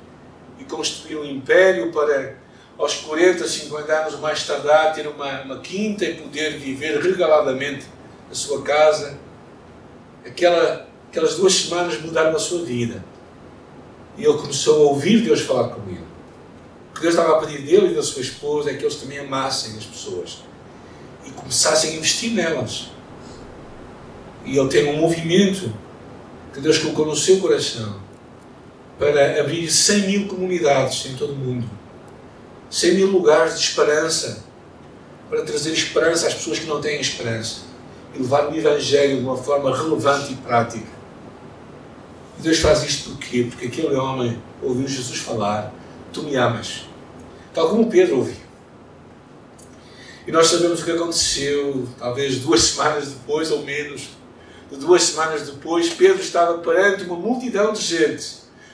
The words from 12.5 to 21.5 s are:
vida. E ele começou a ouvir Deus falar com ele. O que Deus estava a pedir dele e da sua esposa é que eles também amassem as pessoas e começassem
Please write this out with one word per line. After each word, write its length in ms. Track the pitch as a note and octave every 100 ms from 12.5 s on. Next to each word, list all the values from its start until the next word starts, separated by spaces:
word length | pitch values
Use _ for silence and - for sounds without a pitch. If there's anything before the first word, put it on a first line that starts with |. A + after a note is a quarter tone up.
| F3
vida. 400 | A#2+ A#2+ A2+ G2+ - - - - - - - - - - - -
E 80 |
ele 140 | D3+ C#3+
começou 380 | - - D3 D3+
a 140 | D3
ouvir 320 | C3+ E3+ A3
Deus 180 | E3 C#3+
falar 300 | - B2+ A#2
com 200 | - G2
ele. 140 | F2+ - - - - - - - - -
O 40 |
que 60 | -
Deus 140 | E3
estava 220 | E3+ E3 D#3
a 40 |
pedir 220 | D3+ C#3+
dele 300 | C#3 F#3+ F3+
e 20 | D3+
da 60 |
sua 200 | - C#3
esposa 480 | - - D3 D3 D3
é 40 |
que 100 | B2+
eles 100 | D3
também 240 | - C3+ C#3+
amassem 580 | C#3 C3+ C3 - A#2 G#2+
as 80 |
pessoas 600 | G#2 - G#2 F2+ E2 - - - - - - - - - -
e 40 |
começassem 600 | - C3